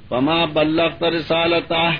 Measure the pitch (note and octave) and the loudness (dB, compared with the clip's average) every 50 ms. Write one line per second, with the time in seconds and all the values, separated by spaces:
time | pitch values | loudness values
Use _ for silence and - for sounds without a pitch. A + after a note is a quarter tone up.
0 | - - A#2 B2 C3+ D3 E3 E3 E3+ D#3 D3+ D#3 D3+ D#3 D#3 E3 E3 D#3+ - - | -8 -4 -2 0 2 2 2 0 0 0 0 0 0 2 2 0 0 0 -2 -2
1 | E3+ E3+ E3 E3+ D3 - D#3+ E3 E3 E3+ E3+ E3 D#3+ - E3 E3 E3 E3+ D#3+ | -2 -2 -2 -2 -2 -2 0 0 2 2 0 0 0 -2 -2 0 0 0 -2